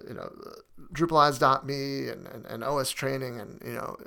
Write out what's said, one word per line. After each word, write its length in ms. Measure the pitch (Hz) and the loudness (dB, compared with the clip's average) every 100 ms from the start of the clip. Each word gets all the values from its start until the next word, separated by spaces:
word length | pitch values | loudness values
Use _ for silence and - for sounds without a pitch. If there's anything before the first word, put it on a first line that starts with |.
| - | -14
you 60 | |
know, 160 | - 50 - - - _ - 135 | -12 -12 -14 -18 -18 _ -20 -12
Drupal 260 | 143 165 160 | -2 4 6
eyes 200 | 147 131 | 6 8
dot 260 | 139 131 | 6 6
me 440 | 131 139 139 139 127 | 2 -4 -4 -4 -6
and, 180 | 101 90 | -8 -12
and, 180 | 120 - | -14 -12
and 180 | 113 | -6
O 140 | 120 143 | -2 -2
S 120 | 131 | -2
training 500 | - 135 135 127 120 | -2 -4 -4 -6 -8
and, 220 | 101 - | -12 -12
you 80 | - | -10
know, 240 | 120 - - | -8 -8 -10